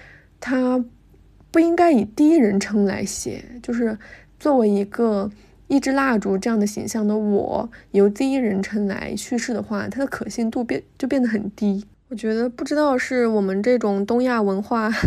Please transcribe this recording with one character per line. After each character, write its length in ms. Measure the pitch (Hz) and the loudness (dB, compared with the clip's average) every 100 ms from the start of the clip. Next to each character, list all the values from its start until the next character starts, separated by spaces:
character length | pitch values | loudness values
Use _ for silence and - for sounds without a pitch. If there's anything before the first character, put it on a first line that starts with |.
| - - _ - | -20 -20 _ -14
它 440 | 247 262 254 254 240 - _ - _ _ - | -4 -2 0 0 -4 -10 _ -20 _ _ -2
不 80 | 330 | 2
应 160 | 339 339 | 4 4
该 160 | 339 | 6
以 120 | 254 | 4
第 240 | 202 - 302 | 2 2 4
一 80 | 330 | 6
人 220 | 208 196 | 4 2
称 260 | - 208 | 0 0
来 200 | 202 107 | 0 0
写， 400 | 196 - - - - 247 | -6 -8 -8 -10 -14 -14
就 100 | 240 | -6
是 240 | 240 233 214 - - - _ | -2 -2 -4 -12 -20 -20 _
作 160 | 302 262 | 0 4
为 120 | 214 | 4
一 160 | 202 202 | 2 -2
个 440 | - 233 202 208 - _ _ - | -2 0 0 -4 -10 _ _ -2
一 100 | 269 | 0
支 140 | 269 | 2
蜡 260 | 269 269 220 | 0 2 0
烛 180 | 196 190 | 0 -2
这 140 | 233 | 0
样 80 | 226 | 0
的 80 | 208 | 0
形 220 | - 214 | -4 -6
象 180 | 226 208 | -2 0
的 100 | 214 | 0
我， 540 | 208 202 - - 240 - - | 0 0 0 -4 -4 -10 -2
由 160 | 196 202 | 4 4
第 240 | 208 269 | 2 0
一 20 | |
人 260 | 269 226 196 | 0 0 -2
称 280 | 196 208 202 | -2 -2 -2
来 260 | - 76 220 | -4 -8 -10
叙 220 | - 240 | -4 -4
事 160 | 240 | -2
的 80 | 208 | -4
话， 240 | 208 208 208 | -4 -6 -6
它 120 | 233 | -4
的 60 | 277 | -4
可 200 | - 220 | -6 -8
信 220 | - 226 | -4 -2
度 140 | 254 | -2
变， 180 | 233 135 - - | -2 -4 -6 -8
就 80 | 247 | -2
变 160 | 285 | 0
得 60 | 247 | 0
很 200 | 214 208 | -2 -4
低。 320 | - 208 196 - _ - | -2 -2 -2 -6 _ -14
我 60 | 233 | -8
觉 160 | 220 | -4
得 160 | 220 240 | -2 -4
不 140 | 240 | -4
知 140 | 285 294 | -4 0
道 200 | 294 254 | 2 0
是 300 | - 254 233 | -2 0 2
我 140 | 214 | 0
们 200 | 196 190 | 0 0
这 160 | 226 247 | 2 2
种 280 | 214 196 202 | 2 -2 0
东 160 | 240 | 0
亚 180 | 254 240 | 0 0
文 220 | 202 190 | 0 -2
化 260 | 202 233 214 220 | -2 -2 -2 2